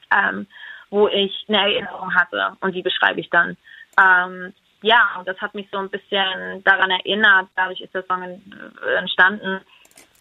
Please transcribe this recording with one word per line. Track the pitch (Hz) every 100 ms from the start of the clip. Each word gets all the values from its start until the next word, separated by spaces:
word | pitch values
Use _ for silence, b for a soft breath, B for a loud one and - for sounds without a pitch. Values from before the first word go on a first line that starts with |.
| -
ähm, | 202 196 196 202 B B B B
wo | 202 208
ich | 196 196 - -
eine | 208
Erinnerung | 202 - - - - 180
hatte | 175 101 98 95
und | 190 180
die |
beschreibe | 185 - 98 92
ich | -
dann. | 170 180 180 B B B -
Ähm, | 190 180 180 180 180 - _ _
ja, | 208 233 202 190
und | 185
das | 185
hat | 180 208
mich | 196
so | 196
ein | 190
bisschen | 185 - 202 190 185 185 190
daran | 190 190 190
erinnert, | 185 - 202 220 190 190 -
dadurch | 185 190
ist | -
der | 185 185
Song | 185
en-, | 180 180 196 - - - - 151
entstanden, | 185 - 185 214 190 190 _ b b b b _